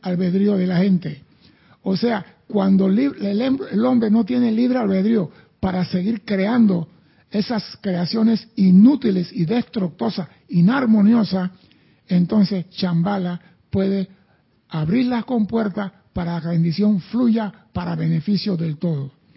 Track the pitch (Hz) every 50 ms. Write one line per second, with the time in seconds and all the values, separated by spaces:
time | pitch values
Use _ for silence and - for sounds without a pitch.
0 | - 185 180 175 185 180 175 196 202 208 208 190 180 185 185 170 185 202 190 175
1 | - 151 147 - - _ _ _ _ _ _ _ _ _ - _ _ 185 190 185
2 | - 240 233 - 170 - - _ _ _ - 208 190 190 196 190 196 196 190 214
3 | 269 285 - - 202 202 202 208 240 269 262 277 - - - 196 226 254 254 247
4 | 226 220 202 226 226 180 254 247 247 233 220 220 247 247 247 254 240 202 196 190
5 | 190 214 233 220 180 - - - - _ _ _ - 190 180 185 180 - - 185
6 | 180 202 226 214 _ - 208 196 190 202 240 247 233 208 190 170 165 - _ _
7 | _ _ _ _ _ _ - 202 208 - 247 214 - - - - - 202 180 170
8 | 180 - - 226 220 220 233 214 - - _ - 196 185 180 185 208 254 302 -
9 | - 226 196 185 175 - - - 170 156 214 247 233 - - 233 185 170 147 _
10 | 233 233 185 - 175 - _ _ _ _ 277 170 170 185 247 285 262 233 220 214
11 | 202 208 233 233 214 - - 190 180 185 - - _ _ _ _ _ _ _ _
12 | _ _ 185 180 180 165 - 214 202 180 208 185 165 - - - - 180 175 165
13 | 170 202 202 196 180 175 175 175 _ - _ _ _ _ - 196 190 196 196 196
14 | 190 185 - _ _ _ _ _ _ _ _ _ _ _ - 160 156 156 185 247
15 | 262 247 247 233 214 - 262 233 214 190 220 226 226 208 175 208 202 190 - _
16 | _ _ _ 185 175 170 170 170 151 165 170 165 165 170 160 165 208 208 214 190
17 | 156 - - 226 254 240 220 226 220 202 - - _ _ _ 180 175 170 170 160
18 | 160 160 165 160 151 - 208 190 - 214 190 165 165 165 151 151 - 175 160 143
19 | 135 135 _ _ _ _ _